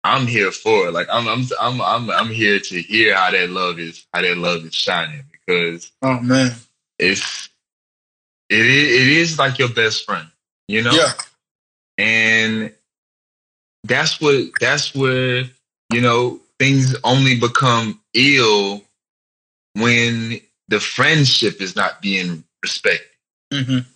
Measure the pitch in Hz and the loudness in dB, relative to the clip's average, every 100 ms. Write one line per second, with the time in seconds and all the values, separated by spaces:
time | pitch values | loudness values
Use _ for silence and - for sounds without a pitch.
0 | 90 131 120 117 98 - 107 107 90 85 | 0 0 0 0 0 -2 0 2 2 -2
1 | 90 110 117 120 127 - 117 127 92 117 | -2 -2 -2 -4 -4 -2 -2 -2 -2 -2
2 | 113 87 113 113 104 101 - 90 80 110 | -2 -2 -2 0 0 0 -2 -8 -2 2
3 | 110 95 92 92 90 92 90 85 82 82 | 2 2 2 0 -2 -2 -4 -4 -10 -14
4 | _ 87 90 87 87 87 80 - - 90 | _ -4 -2 -2 -2 -4 -6 -6 -2 -2
5 | 82 76 69 _ - 87 85 85 - _ | -4 -10 -18 _ -2 -2 -2 -6 -16 _
6 | 131 123 123 131 127 117 _ _ _ - | -2 -2 2 2 2 -2 _ _ _ -4
7 | 92 98 - - - _ _ _ _ _ | -2 -2 -6 -10 -16 _ _ _ _ _
8 | _ _ _ _ _ 107 117 139 147 123 | _ _ _ _ _ 2 4 4 4 2
9 | 131 156 170 151 135 131 123 117 113 - | 4 2 0 0 -2 0 -2 0 0 -2
10 | - 92 - _ _ _ - 107 - 160 | -6 -8 -8 _ _ _ -4 -2 2 2
11 | 151 - - _ _ _ _ _ _ - | 2 -2 -14 _ _ _ _ _ _ -4
12 | 107 113 110 113 110 110 107 _ _ _ | 0 2 2 2 0 -2 -6 _ _ _
13 | _ _ _ _ _ _ _ _ 107 127 | _ _ _ _ _ _ _ _ -2 0
14 | 160 - 151 139 - - 120 147 - 135 | 0 0 2 2 0 -2 -2 0 -4 -2
15 | 131 127 127 123 127 _ _ _ _ 117 | 0 0 -2 -2 -6 _ _ _ _ 0
16 | 123 120 123 - _ _ 135 139 127 - | 2 2 0 -6 _ _ 2 4 2 0
17 | 113 131 135 123 120 - 127 117 113 104 | 2 4 4 2 0 2 2 2 0 -8
18 | _ 117 139 139 113 104 98 101 _ _ | _ 0 2 4 4 4 2 -6 _ _
19 | _ _ _ _ _ _ _ 104 117 117 | _ _ _ _ _ _ _ -2 2 2
20 | 117 117 113 113 _ _ _ 107 - - | 2 -2 -6 -10 _ _ _ -2 -2 0
21 | 139 156 135 - 107 - 95 104 92 - | 2 4 2 2 0 -2 -8 -2 -4 -4
22 | 101 95 90 82 - _ - - 101 87 | -4 -4 -4 -8 -14 _ -10 -2 -2 -2
23 | - _ _ _ _ 139 127 131 123 | -6 _ _ _ _ -6 -2 -2 -4